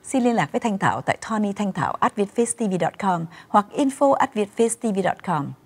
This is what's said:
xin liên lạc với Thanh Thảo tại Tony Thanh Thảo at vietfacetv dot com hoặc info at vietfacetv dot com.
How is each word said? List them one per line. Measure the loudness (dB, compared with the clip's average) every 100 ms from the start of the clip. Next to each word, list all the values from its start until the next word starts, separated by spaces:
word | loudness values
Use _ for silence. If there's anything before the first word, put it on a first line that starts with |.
xin | 0 2
liên | 2 2
lạc | 0
với | -2
Thanh | -2 0
Thảo | 0 0
tại | -2 -4 -2
Tony | -2 -2
Thanh | -2 -4
Thảo | -2 -4 -2
at | -2 0
vietfacetv | -2 0 -2 -2 -2 0
dot | -2 -2
com | -2 -2 -6 -14 0
hoặc | 2 2 0
info | -2 2 2
at | 4 2 0
vietfacetv | -4 0 0 0 -2 0
dot | -2 -2
com. | -2 -2 -4 -10